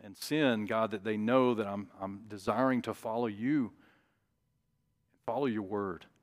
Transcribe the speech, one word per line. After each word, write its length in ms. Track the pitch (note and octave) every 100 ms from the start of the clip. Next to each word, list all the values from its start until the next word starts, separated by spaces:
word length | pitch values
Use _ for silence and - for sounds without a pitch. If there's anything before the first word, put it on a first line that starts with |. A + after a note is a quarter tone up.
and 140 | G#2+ G2
sin, 480 | - D3+ C#3 A2 G#2
God, 260 | A2+ A2
that 120 | G#2
they 140 | G#2+ G#2+
know 360 | A2 C3 B2+
that 140 | A2 G2+
I'm, 200 | G2+ F#2+ -
I'm 200 | F#2+ G2 G2+
desiring 540 | G#2 G#2+ A2 C3 B2+
to 100 | A#2
follow 340 | G#2 A#2 A2+ A#2+
you, 460 | G2+ B2 D3+ A2 - - _ _ _ _ _ _ _ _ _ _ _ _ _ -
follow 200 | A#2 C#3
your 180 | A2
word. 420 | F#2+ G#2 G2 E2 - _